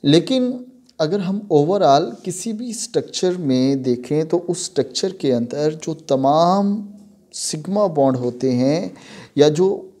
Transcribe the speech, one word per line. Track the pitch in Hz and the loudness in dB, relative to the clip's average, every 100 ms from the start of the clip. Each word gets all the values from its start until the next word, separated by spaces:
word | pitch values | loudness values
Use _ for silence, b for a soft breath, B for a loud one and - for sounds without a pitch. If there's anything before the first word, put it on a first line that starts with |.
लेकिन | 139 156 165 262 254 254 - - _ _ | 4 2 4 0 0 -4 -12 -20 _ _
अगर | 156 202 | -2 -2
हम | 180 196 208 | -2 -4 0
overall | 156 147 202 165 139 175 - 190 | 2 2 2 4 4 2 -6 -10
किसी | 175 233 | -8 -8
भी | 214 247 | -8 -8
स्ट्रक्चर | 220 - 160 123 - 185 180 | -10 -4 -4 -4 -2 -2 0
में | 156 127 131 139 | 0 2 2 0
देखें | 127 123 123 147 160 | 0 -2 -2 -4 0
तो | 170 | -2
उस | 170 170 - | -2 -6 -4
स्ट्रक्चर | - 123 - 190 | -2 -2 -2 -4
के | 185 139 | -2 0
अंदर | 123 120 139 151 | 0 0 -2 -2
जो | 156 - | -2 -8
तमाम | 156 - 135 135 151 170 196 202 208 208 - - _ _ | -10 -2 0 2 4 4 4 2 -2 -6 -16 -20 _ _
सिग्मा | - - 156 151 202 202 | -10 -8 -8 -4 0 0
बॉन्ड | 156 139 127 | 2 2 2
होते | 123 120 131 | -4 -2 -2
हैं | 123 131 156 - - B B B - | 2 2 0 -4 -12 B B B 4
या | 147 | 4
जो | 151 190 202 - - | 6 0 0 -8 -20